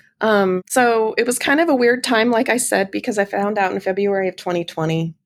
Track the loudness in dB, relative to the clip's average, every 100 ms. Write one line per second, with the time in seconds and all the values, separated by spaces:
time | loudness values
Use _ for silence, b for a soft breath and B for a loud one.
0 | B B 0 2 2 0 -2 2 2 2
1 | 0 0 0 0 0 2 2 4 2 2
2 | 0 2 2 2 0 -2 0 -2 -2 -4
3 | -4 -2 -2 -2 -2 0 -2 -2 -4 -2
4 | 0 0 -2 -4 -4 -4 -4 -4 -2 -2
5 | -4 -8